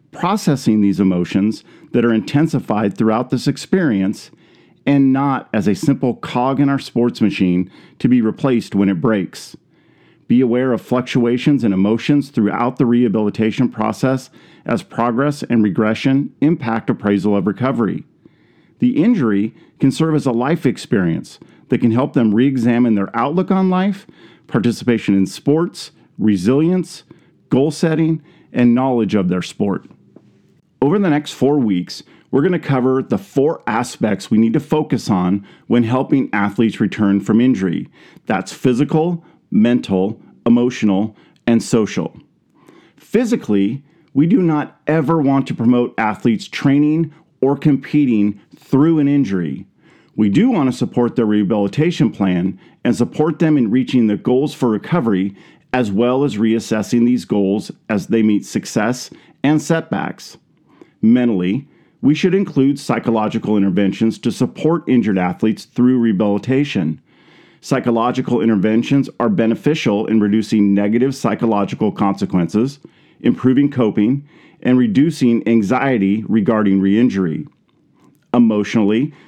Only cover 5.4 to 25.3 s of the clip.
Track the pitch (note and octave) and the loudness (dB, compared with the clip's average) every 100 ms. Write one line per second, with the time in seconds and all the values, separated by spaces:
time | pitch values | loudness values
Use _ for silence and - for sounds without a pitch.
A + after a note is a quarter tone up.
5.4 | - A2 F#2+ F#2+ - C#3 B2+ - - B2 | -4 -2 0 0 0 0 -2 -4 -4 -2
6.4 | B2+ C3+ C#3+ C#3 - A#2+ A#2+ - G#2+ - | -2 0 0 0 -4 0 0 2 -2 2
7.4 | F#2 F2+ F2 - - - A#2+ B2 A2 - | 2 2 -2 -10 -20 -4 2 2 2 0
8.4 | C#3 A#2+ - G2+ G2+ F2+ A#2 G#2 F2 - | 0 0 -2 0 0 2 0 0 -2 -10
9.4 | - - _ _ _ _ _ _ - A#2+ | -20 -20 _ _ _ _ _ _ 0 2
10.4 | B2+ B2 C3 A2+ - B2+ B2 C3+ A#2+ B2 | 2 0 0 -2 -2 -4 -2 0 0 0
11.4 | D3+ C#3 A2+ F#2+ G2+ A2+ - D3 C#3+ - | 0 2 0 0 0 0 0 -2 0 -2
12.4 | G#2 - A#2+ B2 B2 A#2+ A#2+ G#2+ G#2 G#2+ | -2 0 -4 -2 0 2 2 0 -2 -2
13.4 | A2 A#2+ B2 A2 A2 G#2+ C3 C3 - - | -2 0 -4 -2 -4 -2 -2 -2 -6 -20
14.4 | - - - A2+ - - A#2+ A#2 D3 C#3+ | -20 -14 -6 -6 -6 -4 -2 0 -2 -4
15.4 | - A#2 G#2+ F#2 G#2+ A2 C#3 C3+ D3 - | -2 0 0 0 -2 0 0 0 -2 -2
16.4 | D3 E3+ A2+ A2+ - A#2 G#2 G2+ G2+ G2+ | 0 0 -2 -4 -4 -2 0 0 0 0
17.4 | F#2+ G2 C3 A#2 G2+ E2 - _ _ _ | -2 -2 -4 -2 -4 -4 -12 _ _ _
18.4 | _ _ _ - B2 - G#3 A3 A#2 G2+ | _ _ _ -2 0 2 2 2 0 0
19.4 | A2 - _ - C#3 C3+ D#3+ D3+ C3+ A2+ | -2 -6 _ -2 0 2 0 0 0 0
20.4 | C3 E3 C3 F#2+ - A2 F2 D#2 - - | 0 0 -2 -4 -2 0 0 -2 -8 -20
21.4 | - - - B2 A#2+ A#2 C#3 C3+ A2+ G#2 | -20 -18 -4 0 2 0 0 2 2 2
22.4 | C3+ C3 A#2 A#2 B2 G2+ G2 A2+ C#3 F3 | 2 2 0 2 2 0 -2 -4 -2 -2
23.4 | F3+ F#3+ F#3+ F#3 F#3+ G3 - - - - | 0 0 2 0 0 -4 -12 -20 -20 -20
24.4 | _ A#2+ A2+ G#2+ B2 A2+ - G2 F#2+ | _ -2 0 -2 0 0 2 0 0